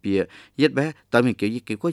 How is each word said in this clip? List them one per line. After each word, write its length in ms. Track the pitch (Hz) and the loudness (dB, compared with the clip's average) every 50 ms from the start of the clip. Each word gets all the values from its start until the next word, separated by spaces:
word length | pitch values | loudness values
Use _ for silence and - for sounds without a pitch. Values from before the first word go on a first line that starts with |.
| - | -2
bìa 200 | 101 95 95 87 - - - - - _ | 0 0 0 0 -2 -6 -20 -20 -10 _
yết 180 | - 147 147 - | 0 2 2 2
bé, 180 | 131 147 160 151 _ _ _ | 0 -4 -4 -6 _ _ _
tao 120 | - 120 | 2 2
mình 140 | 123 127 101 | 2 2 0
kiểu 140 | - 104 107 | -2 -4 -4
yếm 100 | 117 123 | -4 -6
cứu 180 | - - 107 | -8 -10 -8
quát 140 | 101 - 170 | -6 -6 -6